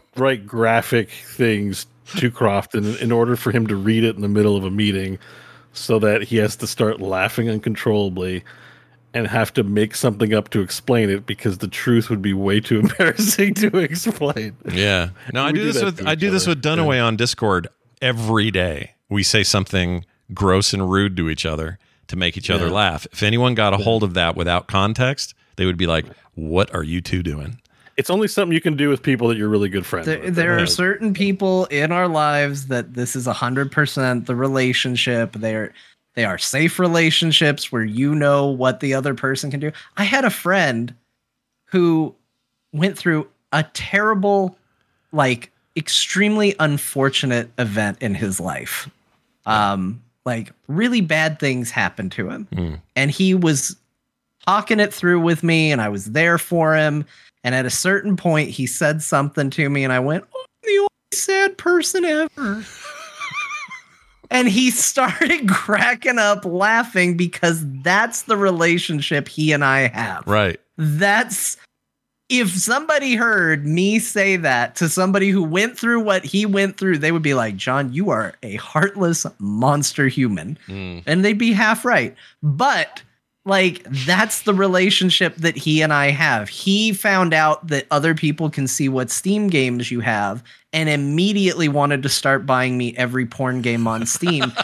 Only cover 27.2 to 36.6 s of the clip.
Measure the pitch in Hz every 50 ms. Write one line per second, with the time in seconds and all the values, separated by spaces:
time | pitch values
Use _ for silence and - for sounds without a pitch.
27.2 | 85 82 73 76 71 76 113 - _ _ _ _ _ _ _ - 131 - 180 208
28.2 | 214 196 - 202 196 175 160 160 - 156 147 139 147 147 135 - - 147 131 110
29.2 | 120 117 117 107 107 107 107 101 101 95 95 95 87 - - 87 80 156 156 -
30.2 | - 185 170 170 165 175 175 170 175 170 - - 180 190 202 202 220 214 190 -
31.2 | 202 196 196 190 196 190 185 185 185 - 147 143 151 160 175 180 180 175 160 151
32.2 | 151 147 147 147 143 143 139 139 135 131 127 120 101 85 127 123 123 120 - 131
33.2 | 123 127 - - 131 120 127 139 139 135 - 156 147 - - 143 131 127 123 120
34.2 | - - 123 120 135 135 135 131 127 127 123 - - 127 123 117 - 131 120 117
35.2 | 113 - - 107 110 110 110 110 104 - - - - - _ _ _ _ _ 120
36.2 | 113 98 90 - - - - 143